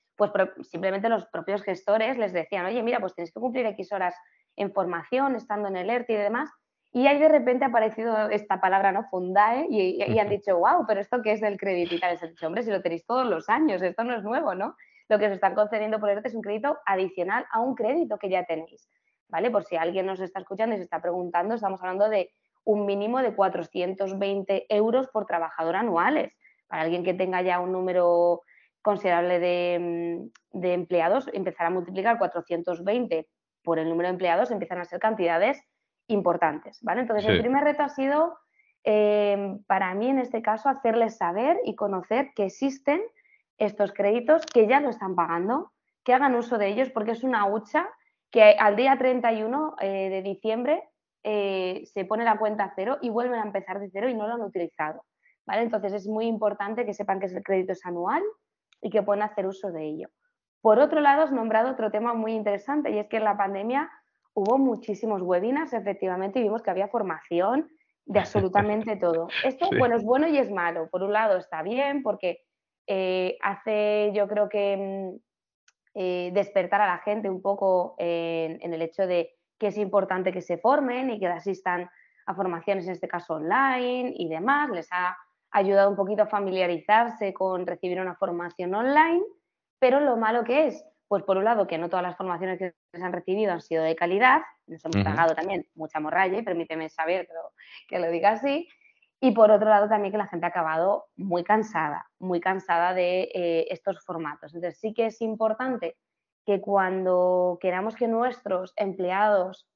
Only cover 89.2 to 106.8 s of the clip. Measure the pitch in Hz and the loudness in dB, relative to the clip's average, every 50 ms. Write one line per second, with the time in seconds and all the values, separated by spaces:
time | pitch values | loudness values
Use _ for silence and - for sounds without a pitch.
89.2 | 415 453 - _ _ _ _ _ _ _ _ - 262 247 262 285 294 269 233 226 | 0 -2 -8 _ _ _ _ _ _ _ _ 2 4 4 6 4 4 2 2 2
90.2 | 220 220 233 240 226 233 254 302 320 247 170 - - - _ _ _ - 202 190 | 2 2 0 0 0 2 2 2 2 2 0 -6 -14 -20 _ _ _ -2 -2 0
91.2 | 196 196 190 190 202 226 240 208 185 - 170 160 170 170 185 180 180 180 - - | 2 0 0 2 4 2 4 2 2 0 -2 -4 -4 -2 -2 -2 -2 -4 -6 -6
92.2 | 190 185 175 165 190 185 185 185 190 175 - _ _ _ - 170 185 180 170 175 | -6 -6 -4 -4 -4 -4 -4 -4 -6 -8 -10 _ _ _ -12 -8 -6 -6 -6 -4
93.2 | - 190 190 214 214 196 170 165 - - 165 160 160 160 165 - 175 175 185 202 | -4 -2 -2 0 0 0 -2 -4 -4 -4 -2 0 0 0 0 0 0 0 2 4
94.2 | 247 254 285 311 - - - _ _ - 165 156 - - - 101 98 - 147 156 | 6 6 4 4 2 -2 -16 _ _ -20 -16 -12 -6 -2 0 0 0 2 2 2
95.2 | 170 165 156 160 165 202 196 170 - _ _ 160 160 151 - 156 151 156 165 185 | 2 2 2 0 -2 -4 -4 -6 -6 _ _ -12 -12 -8 -8 -6 -4 -2 0 0
96.2 | 196 185 196 226 226 202 175 170 165 - 160 160 160 156 - - 160 165 185 180 | 0 0 0 -2 -2 -4 -4 -4 -4 -6 -6 -8 -8 -8 -6 -4 -2 -2 -2 -2
97.2 | 180 - 165 165 170 - _ _ - - - - - - - 180 170 170 170 165 | -4 -8 -12 -14 -14 -14 _ _ -20 -20 -20 -20 -12 -6 -4 -2 -2 0 0 2
98.2 | 170 208 226 220 262 277 277 330 339 - _ _ _ _ _ _ _ _ _ - | 4 4 2 2 0 -2 -2 -2 -4 -8 _ _ _ _ _ _ _ _ _ 2
99.2 | 262 254 208 226 214 214 214 196 214 214 214 202 208 208 220 208 202 190 202 214 | 2 4 6 8 8 8 8 8 6 6 6 6 6 4 2 0 0 -2 -2 -4
100.2 | 196 - 180 165 175 170 175 180 160 156 160 165 175 196 208 - - _ _ - | -4 -4 -6 -4 -4 -4 -2 -2 -2 0 0 0 2 2 0 0 -4 _ _ -10
101.2 | 190 190 170 180 175 - 214 226 214 - - 160 160 147 147 - - _ _ - | -6 -4 -2 0 2 2 2 2 2 0 -2 -2 -2 -2 -4 -6 -10 _ _ -8
102.2 | 185 185 180 170 175 185 190 190 - - 170 170 175 180 185 185 175 180 180 185 | -4 -2 -2 0 0 0 -2 -2 -2 0 0 2 2 2 2 2 0 2 2 0
103.2 | 185 - - 185 175 170 165 165 165 - 185 - - 196 175 - _ - 170 165 | -2 -2 -2 -2 -2 0 0 0 0 -2 -4 -6 -6 -6 -6 -6 _ -10 -8 -6
104.2 | 160 147 151 - 160 147 165 170 180 170 - _ - 220 214 240 226 220 220 - | -6 -8 -8 -10 -14 -16 -12 -8 -8 -8 -8 _ -8 -6 -2 -2 -2 -2 -2 -4
105.2 | 233 220 220 220 220 220 220 226 254 262 247 - - - - _ _ _ _ _ | -4 -4 -2 0 0 -2 0 -2 -4 -4 -4 -4 -6 -8 -10 _ _ _ _ _
106.2 | _ _ _ _ _ 208 202 190 196 196 202 196 | _ _ _ _ _ -2 0 0 0 2 2 2